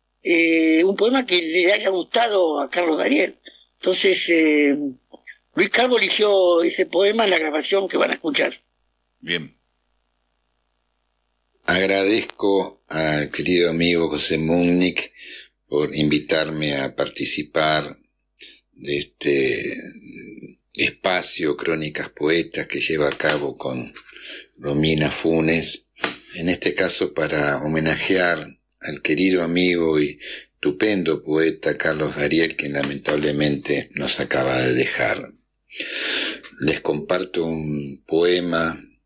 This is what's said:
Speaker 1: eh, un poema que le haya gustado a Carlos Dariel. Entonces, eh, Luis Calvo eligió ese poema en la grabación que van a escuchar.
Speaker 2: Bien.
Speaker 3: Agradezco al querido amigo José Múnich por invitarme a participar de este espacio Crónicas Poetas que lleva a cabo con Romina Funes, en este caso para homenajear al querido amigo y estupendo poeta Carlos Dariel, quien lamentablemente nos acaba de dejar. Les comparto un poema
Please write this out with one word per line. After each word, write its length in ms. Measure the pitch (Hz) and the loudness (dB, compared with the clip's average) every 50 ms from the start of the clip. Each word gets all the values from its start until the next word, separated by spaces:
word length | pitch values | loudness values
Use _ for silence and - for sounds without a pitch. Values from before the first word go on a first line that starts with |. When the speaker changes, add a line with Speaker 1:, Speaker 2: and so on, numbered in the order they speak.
| _ _ _ _ - | _ _ _ _ -2
Speaker 1:
eh, 600 | - - 165 165 165 165 165 160 160 160 160 170 | 0 2 4 4 4 4 4 4 4 4 4 4
un 120 | 190 196 | 2 2
poema 300 | 190 196 233 254 269 254 | 2 2 2 2 2 0
que 160 | - 180 180 | 0 0 0
le 300 | 170 160 160 180 180 185 202 | 0 0 0 2 2 2 2
haya 160 | 208 208 196 | 2 0 -2
gustado 720 | 190 185 160 - - 226 233 233 208 196 180 160 151 143 | -2 -2 -4 -2 0 0 2 2 2 2 2 2 2 0
a 80 | 143 135 | -4 -2
Carlos 280 | - 180 175 165 156 143 | -2 0 0 0 0 0
Dariel. 400 | - - 269 302 185 - - _ _ - - - _ _ _ _ | 0 2 2 2 0 0 -4 _ _ -20 -20 -20 _ _ _ _
Entonces, 500 | - 180 185 180 - 196 185 - - - | -2 0 0 2 2 2 2 2 0 2
eh, 480 | 170 165 160 156 151 147 147 143 139 147 147 139 127 - _ _ - - _ - - _ _ _ _ | 2 4 4 4 4 4 4 2 2 0 -2 -6 -8 -10 _ _ -20 -20 _ -20 -20 _ _ _ _
Luis 140 | 147 190 196 | -2 0 2
Calvo 280 | - 226 240 254 247 226 | 2 2 2 4 4 2
eligió 640 | 202 185 - - 208 208 202 190 185 175 175 170 170 | 2 0 0 2 4 4 4 6 6 4 4 4 2
ese 220 | 165 - - 185 | 2 0 0 -2
poema 380 | 165 - 170 196 202 214 226 226 | 0 2 2 2 4 4 2 2
en 40 | 202 | 2
la 60 | 180 165 | 2 0
grabación 480 | 160 156 147 156 147 - - 196 196 180 | 0 -2 -2 -4 -2 0 0 0 0 0
que 80 | - 160 | 0 0
van 140 | 170 170 | 0 0
a 40 | - | -2
escuchar. 460 | - - 165 - - - - - - _ _ _ _ _ _ _ _ _ _ _ _ | -4 -4 -2 -2 0 0 -2 -4 -8 _ _ _ _ _ _ _ _ _ _ _ _
Speaker 2:
Bien. 340 | - 78 87 82 76 67 - _ _ _ _ _ _ _ _ _ _ _ _ _ _ _ _ _ _ _ _ _ _ _ _ _ _ _ _ _ _ _ _ _ _ _ _ _ _ _ _ _ _ | -8 -6 -6 -6 -6 -10 -16 _ _ _ _ _ _ _ _ _ _ _ _ _ _ _ _ _ _ _ _ _ _ _ _ _ _ _ _ _ _ _ _ _ _ _ _ _ _ _ _ _ _
Speaker 3:
Agradezco 1160 | - 85 92 95 95 98 98 98 98 107 113 - - - - - 101 98 98 90 78 - - _ - | 0 2 2 2 4 4 4 4 4 4 2 0 -2 -4 -2 0 2 2 2 0 -2 -8 -16 _ -8
al 420 | - 80 80 78 76 76 73 71 | -4 -2 0 0 0 0 -2 -2
querido 400 | - - - - 90 87 87 85 | -4 -4 0 2 2 4 2 2
amigo 400 | 82 82 85 87 87 85 82 80 | 2 2 2 2 2 2 2 0
José 280 | 76 73 - - 87 78 | 0 0 2 2 2 0
Múnich 760 | 80 78 80 87 87 87 87 87 92 90 - - - - _ - - - - - - - _ _ _ _ | 0 2 2 2 4 4 4 4 2 2 0 -2 -6 -8 _ -18 -18 -16 -16 -16 -18 -20 _ _ _ _
por 260 | - 73 76 73 73 | -2 -2 -2 -2 0
invitarme 840 | 76 76 76 73 73 73 - 82 80 76 78 78 78 76 76 71 69 | 0 0 2 2 0 0 0 0 0 0 -2 -4 -4 -4 -2 -2 -2
a 180 | 69 65 - | -4 -4 -4
participar 880 | - 69 69 - - 69 - - - - - - 82 78 78 76 78 78 - - - _ _ _ _ _ _ _ - - - - _ _ _ | -4 -4 -4 -4 -2 0 0 0 0 -2 -2 0 0 2 2 2 0 0 -4 -8 -16 _ _ _ _ _ _ _ -20 -20 -20 -20 _ _ _
de 260 | _ - 65 71 71 71 | _ -12 -6 -4 -4 -4
este 800 | 71 - _ - - 73 71 69 67 - - - - - - - - - - - - - - - - - - - - - - - _ _ - | -4 -6 _ -4 -2 0 0 2 0 0 -2 -2 -4 -4 -6 -8 -10 -12 -14 -18 -20 -20 -18 -18 -18 -18 -16 -16 -18 -18 -20 -20 _ _ -4
espacio 840 | - - - - - - 95 92 90 82 - - - 85 76 73 - | -2 -2 -2 -2 -2 -2 -2 0 0 0 0 0 0 0 -2 -2 -2
Crónicas 520 | - - 85 80 78 76 76 - - - | -2 -2 -2 -2 -4 -4 -6 -6 -8 -8
Poetas 580 | - - - 78 82 85 82 - - - 78 - | -6 -4 0 0 2 0 0 -2 -4 -8 -6 -6
que 120 | - 71 | -4 -2
lleva 280 | 69 - 80 78 73 71 | -2 0 0 0 0 0
a 80 | 67 - | 0 0
cabo 380 | - 76 76 73 73 69 64 | 0 0 0 -2 -2 -6 -6
con 360 | - - 67 64 64 60 - - - - - - - - - - - - - _ - | -8 -8 -8 -6 -8 -8 -10 -14 -18 -20 -20 -20 -18 -16 -14 -14 -14 -16 -18 _ -10
Romina 500 | - 71 71 73 78 78 80 76 76 71 | -6 -4 -2 0 2 2 2 2 2 2
Funes, 760 | - - - 80 82 82 80 80 82 82 80 - - - - _ _ - - - - - - - - | 2 2 2 2 2 2 2 2 2 2 2 0 -2 -4 -8 _ _ -6 -6 -6 -6 -8 -14 -14 -10
en 140 | - 82 - | -4 -2 -2
este 260 | - - 165 - - | 0 0 0 -2 0
caso 380 | - - 90 - - 160 - - | 0 0 0 2 0 0 -2 -2
para 420 | - 78 78 78 76 73 73 71 - 73 | -2 -2 0 0 0 0 0 0 -2 -2
homenajear 840 | 76 78 80 80 80 78 - - - 95 95 90 87 85 80 - - - - _ _ _ _ | -2 -2 0 0 0 0 0 0 2 2 2 2 2 0 -2 -4 -8 -16 -20 _ _ _ _
al 200 | - 76 73 71 | -12 -10 -8 -6
querido 400 | - - 76 73 82 95 92 90 | -2 -2 0 2 4 4 4 2
amigo 580 | 85 85 85 87 90 90 87 85 82 80 78 76 | 2 2 2 2 2 2 2 2 2 2 2 2
y 200 | 73 73 - - - - - - - - _ | 0 -2 -4 -8 -12 -14 -12 -14 -14 -18 _
estupendo 680 | _ - 95 90 - 110 107 104 98 85 80 78 73 - | _ -4 -4 -2 0 0 0 0 0 0 0 -2 -2 -2
poeta 520 | 76 78 78 80 80 - - - 78 73 76 | -2 0 2 2 0 0 -2 -2 -2 -2 0
Carlos 380 | - 82 78 76 76 76 73 | -2 -2 -2 -2 -2 -4 -4
Dariel, 400 | 71 73 71 76 80 82 82 - | -2 -2 0 2 2 2 0 -2
quien 180 | - 76 73 71 | -4 -6 -4 -4
lamentablemente 1160 | 71 71 71 71 69 - - 76 73 76 73 71 73 73 73 71 69 - - 73 69 - - - | -4 -4 -4 -4 -6 -4 -2 -2 0 0 -2 0 0 0 0 0 -2 -2 -2 -2 -2 -4 -6 -8
nos 240 | 71 71 - - - | -6 -2 0 0 0
acaba 420 | 69 - - 67 65 65 65 64 | 0 0 0 0 0 0 0 0
de 120 | 64 64 62 | 2 2 2
dejar. 600 | - - - - - 62 - - - - - - _ _ _ _ _ _ _ - - - - - - - - - - - - - - - - - - | 2 0 0 0 0 0 0 0 -2 -6 -12 -18 _ _ _ _ _ _ _ -10 -8 -8 -6 -6 -4 -4 -2 -2 -2 -2 -4 -6 -8 -12 -16 -10 -4
Les 180 | - 69 76 - | -2 -2 -2 -2
comparto 640 | - - 76 76 78 - 90 90 92 - - 90 82 | -2 -2 -4 -2 -2 -2 -2 -2 -2 -4 -4 -4 -2
un 580 | 82 82 80 78 76 76 73 71 69 69 - _ - | -2 -2 -4 -4 -4 -4 -4 -6 -8 -10 -14 _ -2
poema 720 | 78 80 85 87 90 90 87 87 85 82 82 82 71 - - - _ _ _ | 2 2 4 4 4 2 0 0 0 0 0 -2 -4 -6 -12 -20 _ _ _